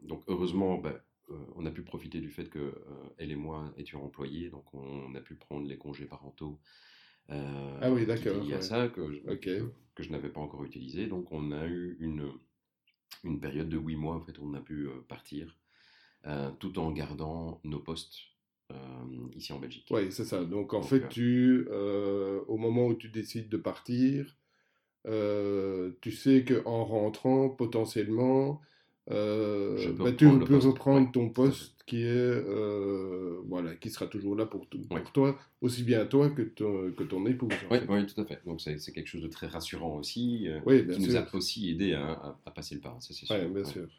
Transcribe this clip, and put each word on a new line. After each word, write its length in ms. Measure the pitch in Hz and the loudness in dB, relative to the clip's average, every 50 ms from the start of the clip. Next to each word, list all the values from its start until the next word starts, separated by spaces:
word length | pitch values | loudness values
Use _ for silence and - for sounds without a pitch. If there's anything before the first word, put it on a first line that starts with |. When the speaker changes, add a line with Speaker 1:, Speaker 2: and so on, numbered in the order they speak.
Speaker 1:
donc, 220 | - - 80 76 - - | -12 -12 -12 -10 -6 -6
heureusement, 500 | 95 90 92 85 87 95 95 92 92 80 | -2 -2 -2 0 0 0 0 0 0 -2
bah, 240 | 71 78 64 - - _ _ _ _ - | -4 -8 -8 -10 -14 _ _ _ _ -16
euh, 60 | 76 76 69 69 - | -14 -14 -14 -14 -12
on 120 | 85 82 | -10 -8
a 20 | 78 | -8
pu 140 | 78 - - | -8 -10 -12
profiter 380 | - - 80 82 80 - 85 | -12 -12 -12 -12 -10 -10 -10
du 100 | 82 - | -10 -10
fait 180 | - - - - | -10 -12 -12 -12
que, 80 | - | -10
euh, 160 | 76 71 67 - - - - 71 67 71 69 - - | -8 -8 -8 -10 -12 -16 -18 -18 -18 -18 -18 -16 -12
elle 120 | 82 73 | -10 -8
et 40 | 76 | -8
moi 360 | 73 76 78 78 78 76 73 - | -8 -8 -8 -8 -10 -10 -12 -12
étions 260 | - 73 - - 71 71 | -14 -16 -14 -12 -12 -12
employés, 460 | 71 71 73 69 69 73 80 87 85 | -12 -10 -10 -10 -10 -8 -10 -10 -10
donc 240 | 76 69 69 _ - | -12 -16 -18 _ -16
on 400 | 69 67 67 69 69 67 65 67 | -14 -12 -12 -10 -10 -10 -12 -12
a 80 | 67 | -14
pu 140 | 67 - 73 | -16 -16 -20
prendre 320 | 69 - - 76 73 71 | -20 -14 -12 -10 -8 -8
les 100 | 69 67 | -8 -10
congés 280 | 65 - 73 71 67 71 | -12 -12 -14 -12 -12 -14
parentaux, 520 | - 71 - 69 69 - - 78 76 73 76 _ _ - - - - - - - _ _ _ _ - | -14 -16 -18 -18 -20 -14 -12 -12 -12 -12 -14 _ _ -20 -20 -20 -20 -20 -20 -20 _ _ _ _ -12
euh, 500 | 73 73 69 139 139 139 139 139 139 - | -10 -8 -8 -8 -8 -10 -10 -10 -6 -2
Speaker 2:
Ah 100 | - 127 | 2 2
oui, 60 | 131 | 4
Speaker 1:
qui 140 | 120 113 107 | 4 2 0
étaient 120 | 117 113 - | 0 0 -2
Speaker 2:
d'accord, 200 | 110 98 101 - | -2 -2 -2 -2
Speaker 1:
liés 100 | 73 71 | -4 -4
à 20 | |
Speaker 2:
ouais. 60 | - 95 | -4 -4
Speaker 1:
ça, 240 | 92 110 120 123 | -2 0 0 0
que 260 | 117 - 92 80 76 73 | 0 -2 -6 -8 -8 -8
je, 60 | 73 - 92 | -8 -8 -8
Speaker 2:
Ok. 120 | 101 98 | -8 -6
Speaker 1:
que, 300 | - 95 92 101 117 120 - - _ _ _ | -4 -4 -4 -4 -4 -6 -10 -14 _ _ _
que 80 | - | -12
je 80 | 82 82 | -10 -8
n'avais 200 | 78 71 73 73 | -8 -8 -8 -8
pas 120 | 71 78 | -8 -10
encore 220 | 76 76 - 71 73 | -10 -10 -10 -12 -12
utilisé. 420 | - - 65 65 65 71 87 110 | -12 -12 -14 -14 -10 -8 -6 -6
Donc, 260 | 113 95 90 87 - | -6 -6 -8 -8 -8
on 200 | 80 78 76 73 | -8 -6 -4 -4
a 160 | 73 76 80 | -4 -4 -4
eu 300 | 85 87 87 87 90 87 80 | -4 -6 -6 -6 -8 -8 -6
une, 320 | 82 80 78 76 73 69 64 - - _ _ _ _ _ _ _ _ _ _ _ _ _ - - - | -6 -6 -4 -4 -6 -8 -10 -14 -20 _ _ _ _ _ _ _ _ _ _ _ _ _ -20 -12 -8
une 160 | 87 76 71 | -6 -6 -6
période 300 | 76 73 69 76 80 80 | -6 -6 -6 -4 -4 -4
de 80 | 82 | -4
huit 180 | 80 76 80 80 | -4 -4 -4 -4
mois, 200 | 76 76 78 82 | -4 -4 -4 -4
en 60 | 80 | -6
fait, 160 | 80 - - | -8 -12 -14
où 60 | - 73 | -12 -10
on 80 | 73 71 | -10 -10
a 60 | 67 | -10
pu, 280 | 64 - 78 73 73 | -10 -10 -8 -8 -8
euh, 160 | 69 65 65 62 | -8 -10 -12 -14
partir, 500 | - 67 64 - - 71 73 82 82 - _ _ _ _ _ _ _ _ _ _ _ _ _ - | -16 -18 -18 -16 -14 -12 -12 -12 -14 -18 _ _ _ _ _ _ _ _ _ _ _ _ _ -10
euh, 240 | 73 73 71 69 69 - - | -8 -6 -4 -4 -6 -8 -8
tout 180 | - 95 - | -10 -6 -4
en 140 | - 80 80 | -2 -2 -2
gardant 680 | 76 78 76 71 76 - 78 78 82 82 82 82 80 - - | -2 -4 -6 -6 -8 -8 -6 -6 -6 -6 -8 -8 -10 -10 -8
nos 160 | 76 76 73 | -8 -8 -8
postes, 380 | - 82 80 - - - - - - - _ _ _ _ _ _ _ - | -8 -8 -10 -10 -12 -14 -18 -20 -20 -20 _ _ _ _ _ _ _ -18
euh, 40 | 67 67 65 65 64 64 62 64 64 62 60 - - | -16 -14 -14 -14 -14 -12 -12 -12 -12 -12 -12 -12 -12
ici 180 | 64 - - 73 | -12 -10 -10 -10
en 60 | 69 | -10
Belgique. 280 | - 64 - - - - | -10 -12 -14 -14 -6 -2
Speaker 2:
Oui, 220 | - 113 98 92 | 0 0 0 -2
c'est 140 | - - 107 | -4 -6 -6
ça. 180 | - - 92 87 | -4 -4 -4 -2
Donc, 300 | 85 92 104 101 - 110 | -2 -4 -4 -4 -2 -4
en 80 | 104 | -4
Speaker 1:
Donc, 80 | - 127 | 2 4
Speaker 2:
fait, 160 | 135 135 135 | 4 4 4
Speaker 1:
euh, 20 | 135 | 2
Speaker 2:
tu, 580 | - 113 120 120 123 123 127 127 127 123 110 110 | -2 0 2 4 6 6 8 8 8 6 4 0
euh, 720 | 107 101 101 101 101 101 101 98 101 101 98 98 98 98 - | -2 -2 0 0 0 0 0 0 0 0 0 -2 -2 -4 -2
au 100 | - 113 | -4 -2
moment 280 | 110 113 117 113 123 123 | 0 0 2 4 4 4
où 80 | 120 117 | 4 2
tu 160 | - - 113 | -2 -4 -8
décides 400 | 110 113 104 - - 113 107 104 | -8 -8 -8 -6 -8 -8 -6 -4
de 80 | 110 | -4
partir, 800 | 92 - 104 90 - - - 123 123 127 131 139 139 139 - - _ _ _ _ _ _ _ _ _ _ _ _ _ - | -4 -2 -4 -6 -6 -6 -4 2 4 4 4 4 0 -4 -6 -12 _ _ _ _ _ _ _ _ _ _ _ _ _ -6
euh, 840 | 107 110 107 104 104 104 104 101 101 101 98 95 98 95 92 90 92 92 - | -4 -2 0 2 2 2 2 0 2 0 0 0 0 -2 -2 -4 -4 -6 -8
tu 100 | - 113 | -8 -8
sais 320 | 107 - - 135 135 131 127 | -8 2 6 8 8 8 8
qu'en 400 | 131 127 113 - 117 117 113 110 | 6 2 2 2 0 0 0 0
rentrant, 640 | 104 110 107 104 107 107 - - 127 131 135 135 135 | 2 2 2 2 0 0 0 2 4 4 6 4 2
potentiellement, 1120 | 131 - 123 113 - 113 110 107 - 117 101 104 110 117 127 127 131 135 135 139 147 147 - _ _ _ _ _ _ _ _ - | 2 -2 -2 0 0 0 0 0 0 -2 0 0 2 2 4 4 4 4 2 0 -2 -6 -10 _ _ _ _ _ _ _ _ -4
euh, 680 | 110 104 107 107 104 110 107 104 104 101 98 101 104 | -2 0 0 2 2 0 0 0 0 0 0 0 -2
Speaker 1:
Je 140 | 104 104 104 | -2 -2 -2
peux 120 | 104 107 - | 0 2 2
Speaker 2:
bah, 80 | 123 127 | 0 8
tu 120 | - 151 | 12 12
Speaker 1:
reprendre 140 | 147 135 135 | 12 12 12
le 60 | - | 10
Speaker 2:
peux 80 | - 143 | 8 8
Speaker 1:
poste. 120 | 139 127 | 8 8
Speaker 2:
reprendre 380 | 135 131 - - 139 139 139 131 | 8 6 6 6 6 8 8 8
Speaker 1:
Ouais, 60 | 123 | 6
Speaker 2:
ton 180 | - 127 117 113 | 4 2 2 2
Speaker 1:
tout 120 | - 127 127 | 4 4 6
à 20 | |
fait. 40 | 139 | 6
Speaker 2:
poste 320 | 135 - - - - _ _ | 4 2 -6 -14 -18 _ _
qui 160 | - 127 117 | -4 -2 0
est, 60 | 117 | 2
euh, 1300 | 117 120 123 123 123 123 110 92 95 101 107 107 101 104 101 98 98 98 95 95 95 90 92 92 87 85 90 90 | 2 4 4 4 4 2 2 0 0 -2 0 0 0 0 0 0 0 0 0 -2 -4 -4 -4 -4 -4 -6 -6 -6
voilà, 300 | 101 90 90 85 82 85 | -4 -4 -4 -4 -4 -6
qui 160 | - - 107 | -8 -10 -10
sera 160 | - - 95 | -6 -6 -6
toujours 280 | 90 - 104 98 98 101 | -6 -6 -4 -2 -2 0
là 120 | 107 113 | 0 -2
pour 200 | 110 - 95 - | -2 -4 -8 -10
t-, 120 | - - 107 104 - | -10 -10 -10 -6 -4
Speaker 1:
Ouais. 100 | - - | -4 -4
Speaker 2:
pour 120 | - - | -4 0
toi, 260 | - 143 135 139 135 - - _ _ _ | 4 4 4 4 2 0 -8 _ _ _
aussi 220 | - 127 120 120 123 | -2 0 0 2 4
bien 240 | 113 127 113 104 | 4 4 4 4
toi 240 | 101 - 139 143 147 | 6 6 6 6 6
que 100 | 147 120 | 4 2
ton, 500 | 110 110 - - 107 107 101 95 92 92 | -2 -2 -2 -2 -2 0 0 0 -2 -2
que 120 | 90 - 95 | -2 -4 -4
ton 200 | 76 95 92 98 | -4 -2 0 2
épouse, 260 | 117 127 123 131 110 101 - 98 95 | 0 2 0 0 -2 -2 -4 2 2
en 20 | |
Speaker 1:
Oui, 80 | 117 123 | 2 2
Speaker 2:
fait. 40 | 110 | 4
Speaker 1:
oui, 180 | 98 98 104 98 | 2 2 2 2
tout 120 | - - 107 | 0 -4 -6
à 60 | 104 | -6
fait. 160 | - 71 - - | -6 -8 -10 -8
Donc, 140 | 87 82 80 | -8 -8 -6
c'est, 180 | - 78 76 76 | -6 -6 -6 -6
c'est 120 | - - | -8 -10
quelque 140 | - 80 80 | -10 -10 -10
chose 160 | - - 82 | -8 -8 -8
de 60 | 82 | -8
très 180 | 80 - - 85 | -10 -10 -10 -10
rassurant 500 | 80 85 82 82 - - 90 82 80 76 | -8 -8 -8 -8 -8 -8 -6 -6 -6 -6
aussi, 520 | 73 73 - - 120 123 123 120 113 101 | -6 -8 -6 -4 -2 -2 0 0 -2 -2
euh, 120 | 82 78 76 80 | -2 -4 0 6
Speaker 2:
Oui, 160 | 117 135 123 | 8 8 8
bien 140 | 98 87 87 | 8 4 0
Speaker 1:
qui 80 | 98 98 | 0 2
nous 120 | 127 123 | 2 2
a 80 | 117 104 | 2 2
Speaker 2:
sûr. 120 | - - | 0 -4
Speaker 1:
aussi 340 | 92 87 - - 113 104 87 | -4 -4 -4 -4 -4 -2 -2
aidé 240 | 82 82 98 92 80 | 0 0 0 0 0
à, 200 | 71 71 78 80 | 0 -2 -4 -4
à, 260 | 69 71 71 69 - _ | -6 -8 -12 -14 -14 _
à 20 | 76 | -16
passer 240 | - - 76 - 73 | -14 -14 -12 -10 -12
le 80 | 69 | -10
pas, 160 | - 67 60 62 | -10 -12 -14 -14
ça, 140 | - - - | -16 -16 -16
c'est 160 | - - - | -10 -6 -4
Speaker 2:
Ouais, 100 | 110 101 | -2 -2
Speaker 1:
sûr. 80 | 87 85 | -2 -2
Speaker 2:
bien 140 | 95 101 98 | -2 -4 -4
Speaker 1:
Ouais. 60 | 71 | -4
Speaker 2:
sûr. 180 | 71 98 85 76 - | -8 -8 -10 -12 -14